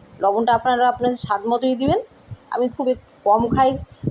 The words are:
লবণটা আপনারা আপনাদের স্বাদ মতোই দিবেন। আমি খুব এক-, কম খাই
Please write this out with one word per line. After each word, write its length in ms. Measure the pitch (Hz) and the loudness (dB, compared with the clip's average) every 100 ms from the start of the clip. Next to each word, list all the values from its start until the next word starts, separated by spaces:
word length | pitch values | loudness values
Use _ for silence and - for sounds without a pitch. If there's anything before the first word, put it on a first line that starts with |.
| - - | -20 -4
লবণটা 320 | 190 208 233 | 0 2 2
আপনারা 360 | 233 254 247 247 | 0 2 2 2
আপনাদের 280 | 247 247 247 | 2 -2 -2
স্বাদ 240 | - 202 214 | -2 -4 -2
মতোই 280 | 240 262 247 | -2 0 0
দিবেন। 240 | 277 381 - - - - - | 0 0 -2 -14 -20 -20 -8
আমি 140 | 233 247 | -4 -4
খুব 160 | 240 254 | -2 -2
এক-, 180 | 254 - _ | -4 -6 _
কম 180 | 202 214 233 | 2 2 2
খাই 200 | 262 262 269 - - - | 2 2 0 -8 -10 -6